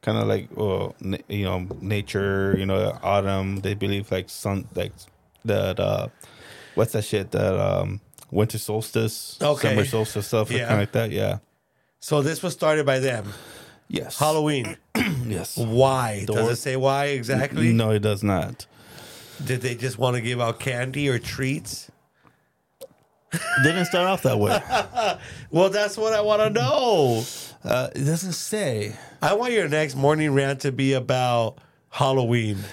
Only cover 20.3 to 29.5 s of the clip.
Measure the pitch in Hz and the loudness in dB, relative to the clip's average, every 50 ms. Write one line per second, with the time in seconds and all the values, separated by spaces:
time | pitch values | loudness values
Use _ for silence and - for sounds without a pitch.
20.3 | 123 123 120 117 117 - - 135 127 120 127 131 131 143 147 139 127 117 - - | -2 0 0 -2 -2 -4 -4 -4 -4 -4 -4 -4 -4 -2 0 0 0 0 -2 -6
21.3 | 98 - 135 131 139 160 - - - - - - _ _ _ _ _ _ _ - | -6 -4 -4 -4 -4 -4 -8 -10 -12 -14 -14 -18 _ _ _ _ _ _ _ -20
22.3 | _ _ _ _ _ _ _ _ _ _ - - _ _ _ _ _ _ _ _ | _ _ _ _ _ _ _ _ _ _ -20 -20 _ _ _ _ _ _ _ _
23.3 | - 165 - - - 127 131 147 165 185 175 170 - 175 175 185 196 - - 131 | -8 -6 -4 0 2 4 4 4 4 2 0 0 2 2 2 2 0 2 2 0
24.3 | 117 110 104 104 233 202 - - 254 226 196 - - 247 226 202 175 - - - | 2 2 2 2 2 0 0 0 -2 -2 -2 -2 -2 -2 0 0 -2 -4 -8 -16
25.3 | - - - - - 160 185 196 190 208 208 202 202 - 214 220 220 214 208 208 | -16 -16 -16 -2 2 4 4 4 4 2 0 -2 -2 -2 0 0 2 2 2 2
26.3 | 214 208 214 214 208 226 240 240 302 - 262 240 214 170 147 127 120 110 117 - | 4 4 4 2 2 0 2 2 2 2 4 4 4 4 4 4 4 0 -2 -6
27.3 | - - - - - - - - 110 127 127 - - - 139 143 160 165 180 185 | -10 -12 -14 -16 -18 -12 -2 0 0 0 0 -2 -4 -2 0 0 0 0 -2 -6
28.3 | 165 - - - - 214 202 147 120 107 104 104 104 - - - - - - 147 | -6 -8 -6 -6 -4 -2 -2 -2 -2 -2 -4 -6 -8 -12 -16 -20 -12 -2 0 2
29.3 | 190 208 240 247 | 2 2 2 2